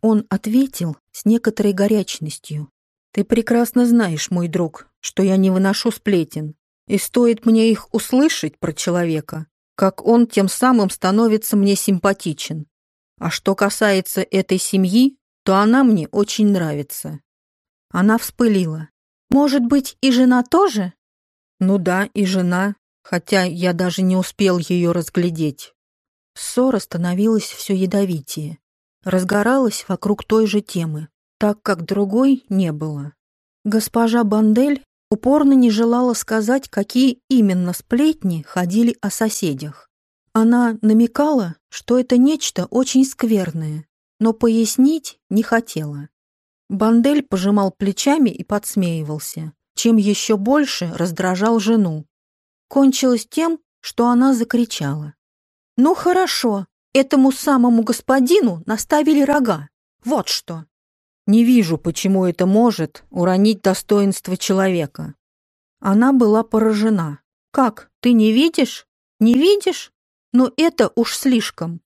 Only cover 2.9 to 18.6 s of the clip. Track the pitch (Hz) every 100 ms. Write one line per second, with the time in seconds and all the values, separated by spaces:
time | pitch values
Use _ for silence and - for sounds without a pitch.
2.9 | _ _ - 202 233 226 233 233 247 247
3.9 | 233 208 156 - 175 175 180 165 - -
4.9 | _ - - 190 190 190 185 190 202 240
5.9 | 220 - 190 160 - 151 151 _ _ _
6.9 | 202 - - 240 226 233 226 226 214 -
7.9 | 220 - 254 302 - 151 _ 165 151 -
8.9 | 175 170 156 - 156 156 _ _ - 190
9.9 | - - 233 233 - 196 - 254 247 190
10.9 | - 185 202 233 214 - 208 196 196 -
11.9 | 190 196 196 175 151 - 156 151 _ _
12.9 | _ _ _ 170 - - 196 202 - 214
13.9 | 190 180 - 190 190 185 185 - 190 185
14.9 | 208 269 - _ _ - 190 208 247 262
15.9 | 214 151 202 202 - 208 196 160 147 139
16.9 | - 156 151 _ _ _ _ _ _ _
17.9 | 175 196 226 - - 240 202